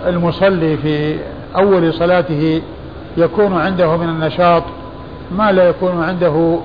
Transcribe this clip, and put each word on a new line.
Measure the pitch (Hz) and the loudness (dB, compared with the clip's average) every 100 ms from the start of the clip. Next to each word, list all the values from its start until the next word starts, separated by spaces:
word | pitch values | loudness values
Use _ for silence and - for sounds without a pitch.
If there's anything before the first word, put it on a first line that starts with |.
| 180 | 0
المصلي | 175 170 - 190 185 160 151 | 0 0 2 2 2 0 0
في | 156 151 151 156 - - - 185 | -2 -2 -2 -4 -8 -12 -6 0
أول | 202 185 165 | 2 4 2
صلاته | 156 170 180 170 147 160 160 - - - - - - | 0 2 2 0 0 0 -2 -4 -12 -16 -16 -8 0
يكون | 175 190 208 180 | 0 2 2 2
عنده | 165 185 170 165 | 0 2 2 2
من | 170 | -2
النشاط | 160 156 165 175 170 - - - - - - - 180 | -2 -2 2 4 4 0 -8 -16 -16 -16 -16 -8 0
ما | 214 | 2
لا | 190 180 | 4 4
يكون | 170 180 175 | 2 0 -2
عنده | 160 180 170 151 165 165 | -2 0 0 2 2 0